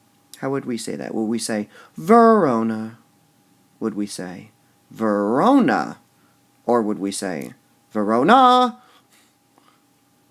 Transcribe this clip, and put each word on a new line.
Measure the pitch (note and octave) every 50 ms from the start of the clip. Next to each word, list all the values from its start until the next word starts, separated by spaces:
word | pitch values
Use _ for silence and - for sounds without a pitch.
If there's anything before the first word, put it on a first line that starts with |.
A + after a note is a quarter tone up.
| _ _ _ _ _ _ _ -
How | - C#3
would | C#3 C3+ -
we | A2+ B2
say | A2+ - - G2
that? | D#2+ C2 A#1 -
Would | G#2 A2
we | G#2+ A#2 A2+
say | - - A2+ G#2+ G#2 - _ - - - _
Verona? | - D#3 E3 A3 A#3 A#3 A3+ A3+ G#3+ F3+ C#3+ A#2+ A2+ A2+ A2+ A2+ A2 A2 A2 A2+ - _ _ _ _ _ _ _ _ _ _ _ _ _ _ _ -
Would | A2 A2 F2+
we | G2 G2+
say | G2+ - - F#2 F2+ F2+ G2 G#2 A2 _ _ _ _ _ _ _ _
Verona? | - - A2 A2 G#2 G2+ G2+ G2+ A2+ C3+ E3+ A3+ C#4 C#4+ A#3 C#3+ A2 F2+ C#2 A#1 - - _ _ _ _ _ _ _ _ _ _ _ _ -
Or | - A#2+ A#2+ A2+
would | G#2 G#2+ G2
we | F#2 G2
say | G2 - - F#2+ F2+ D2+ C#2 - - _ _ _ _ _ _ _ -
Verona? | A2 G#2 G2+ A2 A#2 C3 E3+ A3+ C4+ B3+ B3 B3 B3+ B3+ B3 A3+ - _ _ _ _ _ _ _ _ _ _ _ _ _ _ _ _ _ _ _ _ _ _ _ _ _ _ _ _ _ _